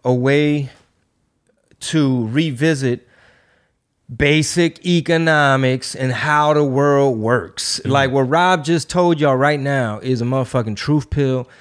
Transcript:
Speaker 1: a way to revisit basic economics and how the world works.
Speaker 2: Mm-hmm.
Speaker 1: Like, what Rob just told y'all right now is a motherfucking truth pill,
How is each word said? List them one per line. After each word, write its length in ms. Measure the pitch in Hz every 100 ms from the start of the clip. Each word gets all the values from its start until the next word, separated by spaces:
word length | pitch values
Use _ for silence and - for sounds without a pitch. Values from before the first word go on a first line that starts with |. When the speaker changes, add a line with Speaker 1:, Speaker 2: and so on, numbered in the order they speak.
Speaker 1:
a 80 | 127
way 560 | 127 131 143 147 147 135 - _ _ _ _ _ _ _ _ _ _
to 480 | - 160 139 127 110
revisit 800 | 131 160 123 160 143 131 120 - _ _ _ _ _ _ _ _ _ -
basic 680 | 117 143 156 151 175 170 -
economics 1120 | 180 175 143 165 165 156 143 135 131 131 -
and 180 | - 131
how 400 | 120 151 151 151
the 120 | 151
world 540 | 143 131 143 139 139 113
works. 600 | 110 123 85 - - -
Speaker 2:
Mm-hmm. 100 | -
Speaker 1:
Like, 200 | 139 135
what 140 | 135
Rob 400 | 131 160 180 180
just 260 | 147 170 -
told 280 | 175 175 160
y'all 180 | 147 131
right 240 | 143 147
now 380 | 139 139 117 104
is 200 | 131 123
a 40 | 120
motherfucking 500 | 131 127 127 110 101
truth 320 | - 151 -
pill, 400 | 147 135 131 123 -